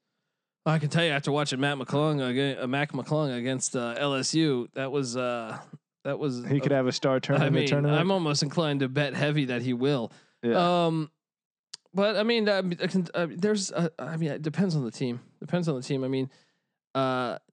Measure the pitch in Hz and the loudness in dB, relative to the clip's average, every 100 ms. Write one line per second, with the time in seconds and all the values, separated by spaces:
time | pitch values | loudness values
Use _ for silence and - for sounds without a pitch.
0 | _ _ _ _ _ _ 160 160 147 160 | _ _ _ _ _ _ -2 0 0 2
1 | 170 139 147 147 143 131 143 139 120 143 | 2 0 0 0 0 0 0 0 -2 0
2 | 156 147 127 127 139 104 127 139 147 135 | 2 0 0 0 0 -2 -2 -2 -2 -4
3 | 131 151 147 120 123 127 - 131 117 120 | -2 0 0 -2 -4 -4 -4 -4 -4 -2
4 | 143 131 127 160 156 123 117 135 135 143 | -2 -2 0 2 2 2 -2 -6 -4 -2
5 | 127 123 123 120 110 113 - - _ _ | -2 -2 -2 -4 -6 -12 -14 -20 _ _
6 | 139 113 143 120 117 139 135 139 127 - | -8 -4 -4 -4 -2 0 2 2 2 2
7 | 139 131 - 143 151 156 139 143 147 151 | 2 2 2 2 4 4 2 2 4 4
8 | 180 190 156 147 147 175 151 139 131 139 | 4 2 2 0 0 0 0 2 0 0
9 | 143 - 147 151 127 120 127 120 139 139 | -2 0 0 2 0 0 0 2 2 2
10 | 110 - _ _ 117 117 175 175 165 160 | -2 -10 _ _ 2 4 4 4 2 0
11 | 151 _ _ _ _ _ _ - _ 185 | -4 _ _ _ _ _ _ -20 _ 0
12 | 208 202 220 233 208 196 185 170 180 185 | 2 2 2 2 2 2 0 -2 -2 0
13 | 165 170 170 175 208 208 190 - 170 - | -2 -2 -4 0 0 0 -2 -2 -2 -4
14 | 156 160 160 123 156 156 196 156 117 - | -8 -4 -4 -4 -4 0 0 0 -2 -4
15 | 127 120 - _ - 180 165 127 127 135 | -4 -4 -10 _ -6 -2 -2 -4 -4 -4
16 | 131 131 131 - _ _ _ _ _ 135 | -2 -2 -4 -8 _ _ _ _ _ -2
17 | 131 127 120 - - | 0 -2 -4 -6 -14